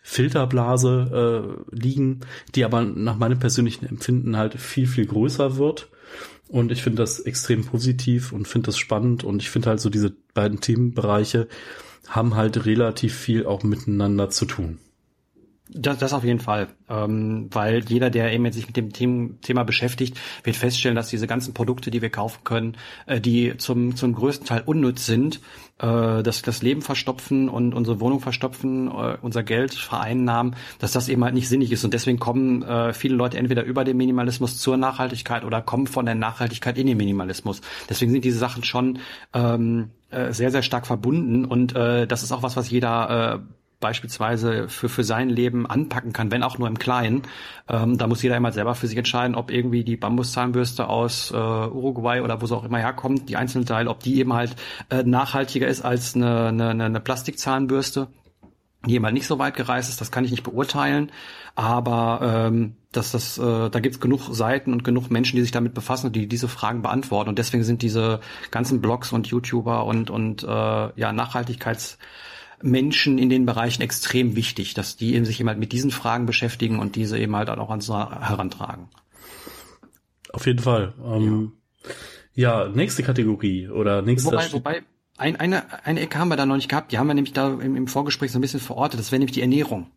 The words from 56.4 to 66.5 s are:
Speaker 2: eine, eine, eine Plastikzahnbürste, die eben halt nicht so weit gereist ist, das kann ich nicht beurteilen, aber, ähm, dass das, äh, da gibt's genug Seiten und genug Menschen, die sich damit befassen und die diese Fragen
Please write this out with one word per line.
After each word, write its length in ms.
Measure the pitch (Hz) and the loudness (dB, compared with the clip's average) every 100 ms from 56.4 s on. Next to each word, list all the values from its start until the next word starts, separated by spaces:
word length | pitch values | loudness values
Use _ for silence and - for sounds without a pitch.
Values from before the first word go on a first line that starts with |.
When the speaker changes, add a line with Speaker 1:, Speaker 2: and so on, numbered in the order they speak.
| 113 | 2
Speaker 2:
eine, 220 | 113 113 | 2 0
eine, 160 | 113 113 | 0 0
eine 140 | 110 | -2
Plastikzahnbürste, 1040 | 110 127 143 - 139 135 135 135 131 139 135 - _ _ - _ _ _ 117 | -2 -4 -6 -6 -2 0 2 0 0 -4 -6 -10 _ _ -20 _ _ _ 0
die 100 | 120 | 2
eben 80 | |
halt 120 | 110 127 | 2 0
nicht 120 | - | 0
so 100 | 143 | -2
weit 200 | 135 135 | 0 -2
gereist 320 | 123 123 123 | -2 -2 -2
ist, 100 | 120 | -8
das 120 | 147 | -6
kann 120 | 123 | -2
ich 80 | 127 | -2
nicht 120 | 120 | -2
beurteilen, 680 | - 110 135 143 143 143 147 - - - - - | -4 -4 -2 0 2 2 0 -8 -18 -18 -10 -2
aber, 920 | 113 120 120 117 113 117 123 113 113 | 0 2 2 2 2 2 2 2 2
ähm, 240 | 117 110 113 _ | 2 0 -6 _
dass 180 | 123 113 | -4 -2
das, 260 | 120 - - | -4 -4 -2
äh, 320 | 120 113 113 | 0 0 0
da 100 | 113 | 0
gibt's 180 | 123 123 | -2 0
genug 300 | 123 135 - | 0 0 -2
Seiten 400 | 113 113 139 135 | -2 0 0 0
und 140 | 120 123 | -2 2
genug 260 | 123 123 | 0 2
Menschen, 240 | 117 127 127 | 0 2 2
die 60 | |
sich 100 | 120 | 2
damit 220 | 120 117 | 0 0
befassen 340 | 110 104 127 127 | -2 -4 -2 -2
und 80 | 110 | -2
die 120 | 104 | -2
diese 180 | 117 | -2
Fragen 360 | 123 | -4